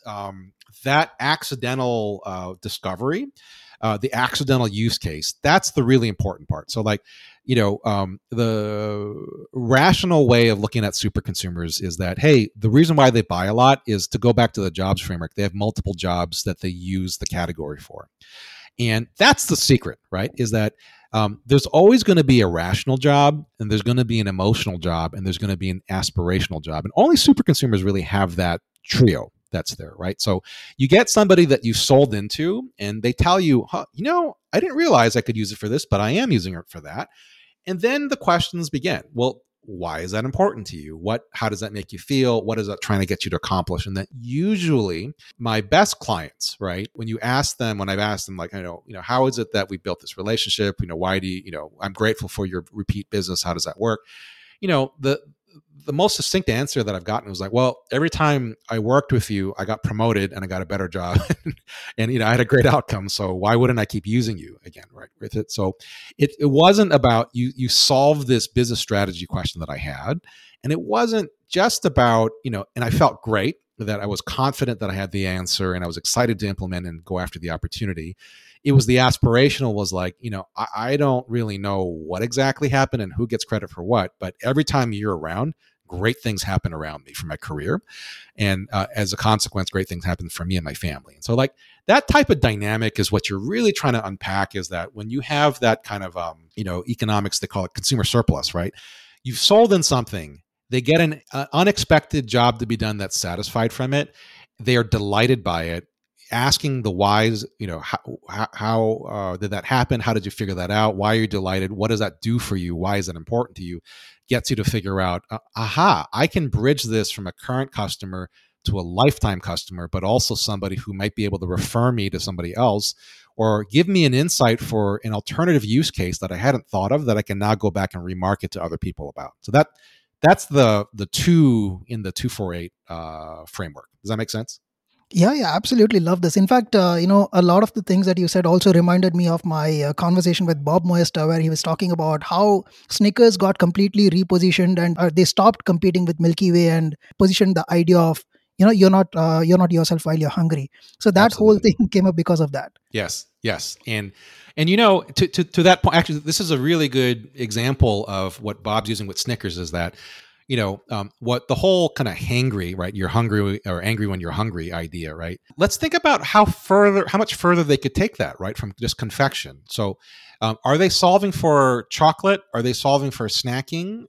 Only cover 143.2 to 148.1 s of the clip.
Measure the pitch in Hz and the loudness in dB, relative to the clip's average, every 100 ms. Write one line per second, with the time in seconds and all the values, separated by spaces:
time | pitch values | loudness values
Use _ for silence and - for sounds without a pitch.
143.2 | 233 185 190 196 175 175 196 202 202 170 | 4 6 0 4 2 4 2 4 4 4
144.2 | 185 180 180 175 180 180 175 165 175 156 | 2 4 4 4 2 2 0 0 2 4
145.2 | 180 - 220 - - 170 190 180 175 160 | 4 6 4 4 0 2 2 2 0 2
146.2 | 165 165 185 175 170 165 160 151 _ - | 2 4 4 4 4 4 0 -4 _ 2
147.2 | 190 190 190 185 - 175 170 175 165 | 4 4 4 2 2 2 6 6 4